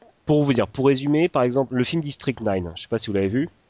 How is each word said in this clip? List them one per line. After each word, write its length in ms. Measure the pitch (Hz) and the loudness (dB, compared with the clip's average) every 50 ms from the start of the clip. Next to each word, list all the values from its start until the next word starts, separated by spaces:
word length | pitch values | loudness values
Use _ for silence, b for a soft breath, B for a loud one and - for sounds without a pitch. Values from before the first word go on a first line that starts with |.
| - - _ _ - | -20 -20 _ _ -2
pour 180 | - 151 151 147 | 0 2 2 4
vous 80 | 139 131 | 2 2
dire, 140 | 113 101 - | 2 0 -2
pour 180 | - 139 131 | -2 0 2
résumer, 420 | 139 139 131 139 143 147 151 170 180 | 2 2 2 0 0 2 2 2 2
par 140 | - 143 123 | 2 2 0
exemple, 320 | 123 120 139 135 120 127 | 2 2 0 -2 0 0
le 100 | 123 123 | -2 0
film 180 | - - 165 156 | 0 -2 -4 -4
District 380 | 147 - - - 143 120 - 113 | -4 -8 -6 -4 -6 -4 -2 -2
nine, 300 | 107 98 95 87 85 80 | -2 -2 -2 -2 -6 -10
je 60 | - - | -12 -8
sais 60 | - | -6
pas 100 | 120 113 | -6 -4
si 80 | - 113 | -4 -2
vous 60 | 98 | -2
l'avez 140 | 98 98 98 | 0 0 0
vu. 200 | 104 131 151 170 _ _ _ | 0 -2 -4 -4 _ _ _